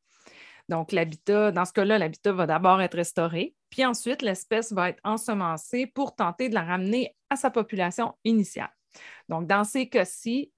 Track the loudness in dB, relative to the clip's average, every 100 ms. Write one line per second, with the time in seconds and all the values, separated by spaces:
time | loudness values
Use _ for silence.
0 | _ _ -20 -20 -20 -20 -6 -4 0 0
1 | 0 -2 0 4 4 2 0 0 2 2
2 | 2 0 -2 0 2 4 6 6 4 -2
3 | -2 0 0 -2 -6 _ _ 0 0 0
4 | -4 -2 -2 -4 -2 -2 0 0 0 -2
5 | -4 -4 -2 -2 -2 -4 -4 -4 -4 -4
6 | -6 -2 -4 -2 -2 -2 -2 -2 0 0
7 | -2 _ _ -2 0 0 -2 -2 -2 -2
8 | -6 -4 0 2 0 -6 -12 _ _ -20
9 | -20 -20 -8 -6 0 2 2 -2 0 0
10 | 0 -4 -4 -4 -6